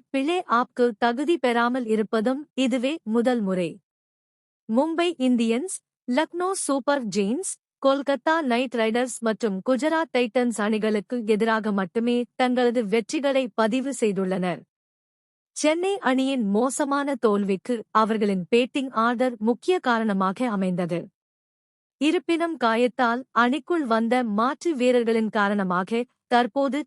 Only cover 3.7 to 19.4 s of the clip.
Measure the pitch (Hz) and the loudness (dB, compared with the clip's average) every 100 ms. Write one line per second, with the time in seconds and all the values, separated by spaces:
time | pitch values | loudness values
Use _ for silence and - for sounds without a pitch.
3.7 | - _ _ _ _ _ _ _ _ - | -8 _ _ _ _ _ _ _ _ -2
4.7 | 226 320 330 349 330 254 240 226 233 370 | 0 0 0 -2 0 2 2 2 0 -4
5.7 | - _ _ - 254 320 349 359 381 - | -10 _ _ -4 -2 -2 -2 -4 -2 -2
6.7 | 277 285 277 220 185 196 277 381 - _ | -2 0 -2 -2 -2 -2 -2 -6 -12 _
7.7 | _ 269 277 277 277 330 320 277 233 254 | _ 0 2 0 -2 0 0 2 0 0
8.7 | 233 220 233 247 - 226 208 226 190 254 | 0 0 0 -2 -2 -4 -2 -2 -2 0
9.7 | 262 302 320 320 247 247 254 247 220 208 | 0 2 0 0 -2 0 0 0 0 -2
10.7 | 220 220 208 - 247 214 214 226 220 202 | 0 0 -2 -2 -4 0 2 2 0 0
11.7 | 196 185 226 233 240 240 - 254 254 240 | -2 -2 -2 0 0 -2 -2 0 2 2
12.7 | 240 208 226 220 302 277 269 247 - 220 | 2 0 -2 -2 -2 0 0 0 0 0
13.7 | 262 269 262 214 190 190 185 180 170 - | 0 -2 -2 -2 0 -2 -2 -2 -4 -10
14.7 | _ _ _ _ _ _ _ _ - 302 | _ _ _ _ _ _ _ _ -2 0
15.7 | 320 381 392 254 262 262 269 202 208 254 | 2 0 -2 0 0 0 0 0 2 0
16.7 | 254 285 277 294 269 226 202 196 190 - | 0 -2 -2 -2 0 2 2 0 -2 -4
17.7 | 240 - 214 214 220 208 190 170 233 254 | -6 -2 0 2 2 0 -2 0 2 2
18.7 | 294 262 226 233 233 254 233 | -2 -2 0 0 0 -2 0